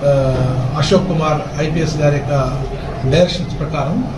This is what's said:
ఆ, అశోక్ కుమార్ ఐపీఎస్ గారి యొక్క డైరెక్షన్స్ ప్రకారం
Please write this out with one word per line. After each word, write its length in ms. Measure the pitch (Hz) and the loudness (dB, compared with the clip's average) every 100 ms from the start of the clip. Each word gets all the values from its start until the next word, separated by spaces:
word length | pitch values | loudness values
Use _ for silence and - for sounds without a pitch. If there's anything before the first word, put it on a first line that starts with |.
ఆ, 680 | 143 139 135 127 127 127 131 151 | 4 4 2 2 0 0 -2 -2
అశోక్ 300 | 147 185 190 | 2 2 2
కుమార్ 540 | 160 156 151 - - | 0 0 0 -2 -4
ఐపీఎస్ 340 | 151 165 156 147 | -2 0 -2 2
గారి 200 | 147 143 | 2 2
యొక్క 460 | 131 143 127 139 131 - - - 127 | 0 0 0 -2 -4 -4 -6 -4 0
డైరెక్షన్స్ 500 | 151 175 175 160 - | 4 2 0 -6 -4
ప్రకారం 480 | 147 156 139 208 - | -4 -4 -2 -2 -4